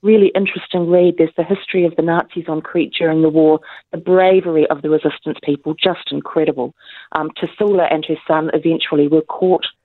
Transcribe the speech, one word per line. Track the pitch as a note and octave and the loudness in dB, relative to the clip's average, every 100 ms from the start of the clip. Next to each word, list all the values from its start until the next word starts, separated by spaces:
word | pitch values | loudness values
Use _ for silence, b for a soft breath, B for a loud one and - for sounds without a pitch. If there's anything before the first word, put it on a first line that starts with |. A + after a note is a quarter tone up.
really | G3 A3 G3 | 4 4 4
interesting | F#3+ G3 F#3 - F3+ E3+ | 2 -4 -6 -6 -4 2
read. | F3 F3+ F3 | 4 4 2
There's | D#3+ - | 0 0
the | |
history | E3 G3 - F#3+ | -4 -4 -4 -2
of | F3 | 0
the | E3 | 0
Nazis | E3 E3+ - - E3 | -2 -2 -2 -8 -8
on | D#3 | -8
Crete | - F3 D#3 - | -4 -4 -4 -2
during | E3 D#3+ | 0 2
the | D#3+ | 2
war, | D#3 D#3 D#3 B B _ | 4 2 2 B B _
the | F3 | -12
bravery | E3+ F#3 F#3 F#3+ F3 D#3+ D3+ | 0 4 4 4 2 0 0
of | C#3+ | -2
the | D3+ | 0
resistance | D3+ D3+ - - - | 0 -2 -6 -10 -8
people, | - C#3+ D3+ D#3 | -6 -4 -4 -4
just | F#3+ E3+ - | -4 -4 -8
incredible. | C#3+ - - D#3 C3+ B2 _ B B B | -10 -4 -2 -2 -2 -6 _ B B B
Um, | D#3 D#3 - | -6 -6 -6
Tasula | E3 - G#3 G3 E3 | -10 -2 0 2 0
and | D#3 D#3 | -2 -2
her | D#3 - | -8 -2
son | D#3+ D#3+ | -2 0
eventually | D#3+ D#3+ E3 - D3+ C#3+ | -2 0 -2 -2 0 2
were | D#3 | 2
caught | D#3 - F#3 F#3 - _ | 0 -2 0 0 -2 _